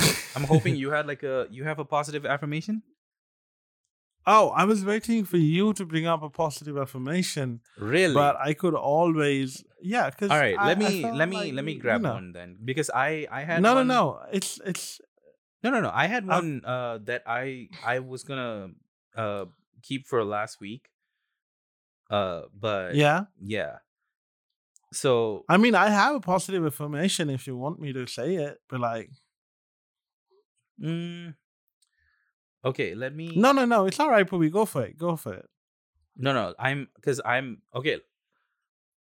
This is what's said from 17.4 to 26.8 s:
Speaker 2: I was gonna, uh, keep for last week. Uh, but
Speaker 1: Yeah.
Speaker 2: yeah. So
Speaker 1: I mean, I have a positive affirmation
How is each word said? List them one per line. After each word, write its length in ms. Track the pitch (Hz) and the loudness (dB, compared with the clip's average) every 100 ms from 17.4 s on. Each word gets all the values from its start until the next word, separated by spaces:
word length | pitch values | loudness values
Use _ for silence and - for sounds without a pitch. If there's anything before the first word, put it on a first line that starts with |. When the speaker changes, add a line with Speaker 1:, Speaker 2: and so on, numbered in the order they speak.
| 135 131 110 - | -4 -10 -14 -8
Speaker 2:
I 140 | 117 127 | -2 -2
was 240 | 131 127 | -4 -12
gonna, 460 | - 135 120 107 95 - _ _ _ 113 | -8 -6 -6 -6 -10 -16 _ _ _ -6
uh, 280 | 107 101 92 _ _ 113 | -4 -4 -8 _ _ _
keep 240 | - 131 - | -10 -10 -2
for 180 | 120 | -2
last 360 | 104 104 110 - | 0 -4 -6 -10
week. 300 | 101 123 _ _ _ _ _ _ _ _ _ _ _ _ - | -14 -14 _ _ _ _ _ _ _ _ _ _ _ _ -4
Uh, 320 | 104 95 85 - | -2 -2 -4 -12
but 420 | 101 107 98 92 143 | -8 -4 -4 -2 2
Speaker 1:
Yeah. 300 | 147 170 202 _ | 4 2 -2 _
Speaker 2:
yeah. 380 | 101 107 73 - _ _ _ _ _ _ _ _ _ _ _ | -8 -4 -4 -8 _ _ _ _ _ _ _ _ _ _ _
So 520 | - 139 120 110 104 - | -2 2 4 2 -2 2
Speaker 1:
I 80 | 180 | 4
mean, 180 | 233 190 | 6 6
I 120 | 208 | 4
have 260 | 202 233 285 | 4 2 2
a 40 | |
positive 460 | 180 180 - 190 156 | 0 -2 0 -2 -2
affirmation 640 | - | -4